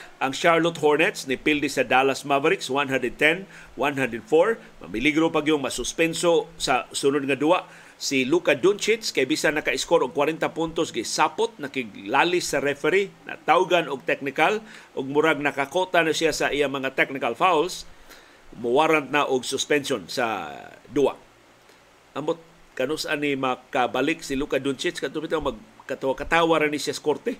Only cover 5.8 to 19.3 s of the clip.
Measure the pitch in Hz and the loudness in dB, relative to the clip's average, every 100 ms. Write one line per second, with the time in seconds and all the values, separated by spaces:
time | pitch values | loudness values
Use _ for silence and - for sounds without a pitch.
5.8 | 120 - 165 165 175 160 - - 147 127 | -6 0 0 0 2 2 0 -4 0 0
6.8 | - - 139 143 135 131 151 180 - - | -2 -2 0 0 0 0 2 2 0 -16
7.8 | - - - 135 127 170 - 139 175 208 | -20 -12 -4 0 2 0 2 2 2 2
8.8 | - 220 - - 131 156 170 151 147 131 | 0 -2 -2 -2 0 0 0 0 -2 -2
9.8 | - 170 131 139 143 160 151 156 165 165 | 2 2 2 0 -2 0 -4 -4 -4 -4
10.8 | 156 120 104 - 160 - - - 139 135 | -4 -4 -4 0 0 0 -6 -6 -10 -8
11.8 | 113 98 98 135 170 180 - 143 139 139 | -10 -10 -2 2 2 0 -2 -2 -2 -2
12.8 | 156 185 190 - - - - 170 185 175 | 0 0 0 -6 -14 -4 2 2 4 2
13.8 | 143 139 - 139 139 135 165 214 220 - | 0 -4 -4 -4 -4 0 0 0 -6 -20
14.8 | - - 135 143 160 147 143 139 139 180 | -14 -10 -2 2 2 2 0 -2 -2 -2
15.8 | 180 175 160 147 156 - 139 139 139 135 | 0 2 2 2 0 0 -2 0 0 -2
16.8 | 131 - 143 135 131 117 180 160 175 - | -4 -2 -2 -2 -4 0 2 2 0 -4
17.8 | - - - - - - - - 120 135 | -14 -20 -20 -20 -20 -20 -20 -8 0 4
18.8 | 160 156 131 147 135 | 4 4 2 0 0